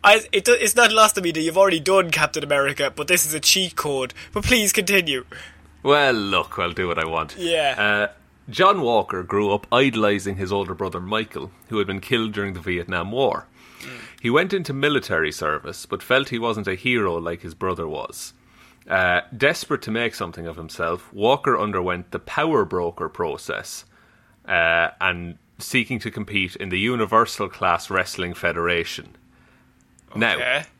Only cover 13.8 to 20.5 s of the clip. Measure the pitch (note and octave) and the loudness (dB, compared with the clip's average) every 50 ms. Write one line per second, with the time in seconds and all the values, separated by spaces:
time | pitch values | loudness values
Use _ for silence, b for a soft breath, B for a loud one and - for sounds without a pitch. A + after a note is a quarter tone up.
13.8 | B C3 B2+ A#2+ B B B B - A#2 B2 D3 F#3 F#3+ G3 F#3+ - - C#3 C3+ | B -16 -16 -16 B B B B -2 2 2 2 2 2 -2 -4 -4 -6 -4 0
14.8 | C#3 D3 D3 C3 - - G2+ D#2+ D#2+ D#2 D2 - E2 D2+ D2+ D2+ - E2 F#2+ - | 0 2 2 0 -2 0 0 0 0 -2 -2 -4 -4 -2 -4 -4 -6 -10 -14 -14
15.8 | - - - - - - B2+ C3+ C3+ - B2+ A#2 A2+ A#2 A2 G#2+ G2+ G2 G2 F2+ | -10 -8 -8 -10 -2 0 0 0 2 0 -6 -4 -2 -2 -2 -2 -4 -4 -6 -2
16.8 | - B2+ B2 A#2 G#2 F#2+ E2+ E2 E2 E2+ E2+ E2+ - F2+ D#2+ _ F#2+ F#2 F#2 E2+ | -2 0 0 2 2 0 -2 -2 -4 -6 -8 -8 -10 -14 -10 _ -4 -4 -2 -2
17.8 | E2+ D#2 D2+ C#2+ - - - - - - - b b b b b b b b b | -4 -6 -6 -6 -8 -10 -12 -12 -14 -16 -16 b b b b b b b b b
18.8 | b - F#2+ F#2 F#2 F2+ F2+ F2 - - - G#2+ B2+ C#3+ E3+ - - - D3+ C3 | b 0 2 2 4 4 2 2 0 -2 -4 2 2 2 2 0 -4 -4 -4 -4
19.8 | - A#2 G#2+ A#2 A#2+ A2+ - - G2+ E2+ E2+ - E2+ E2+ | -4 -4 -4 -2 -2 -2 -4 -6 -8 -8 -8 -10 -10 -10